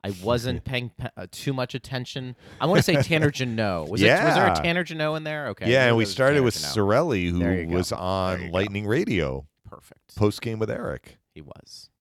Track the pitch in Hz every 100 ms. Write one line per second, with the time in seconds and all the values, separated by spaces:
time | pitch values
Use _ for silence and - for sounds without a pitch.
0 | 98 92 98 120 127 123 - 127 120 -
1 | 120 - 92 - - 131 127 135 - 131
2 | 123 135 127 120 - - 151 208 - 151
3 | - 156 151 - 127 113 107 87 78 92
4 | 104 143 - - 104 85 170 170 170 160
5 | 151 156 156 151 135 98 95 131 127 113
6 | 107 98 131 147 123 - 73 90 98 113
7 | 170 104 87 87 87 92 82 90 90 -
8 | 92 95 92 90 85 90 101 101 104 127
9 | - 101 71 67 73 _ - - _ -
10 | _ - 104 - 117 110 110 - - 67
11 | - - _ - 71 - - - - _